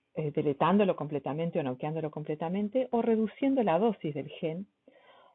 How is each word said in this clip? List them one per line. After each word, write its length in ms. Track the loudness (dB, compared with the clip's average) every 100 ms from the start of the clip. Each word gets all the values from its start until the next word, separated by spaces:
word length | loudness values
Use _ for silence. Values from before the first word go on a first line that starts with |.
| _ -6
eh, 160 | -4
deletándolo 680 | 0 0 2 4 6 4 2
completamente 640 | -4 -4 -4 -4 -2 -2
o 20 |
noqueándolo 480 | -2 -4 -4 -4 -6
completamente 760 | -6 -6 -6 -4 -2 -2 -2 0
o 100 | 0
reduciendo 640 | 2 2 0 0 0 2
la 160 | 4 4
dosis 340 | 2 0 -4
del 140 | -6 -8
gen, 400 | -6 -6 -6 -10 _ _ _ -20 -20 -20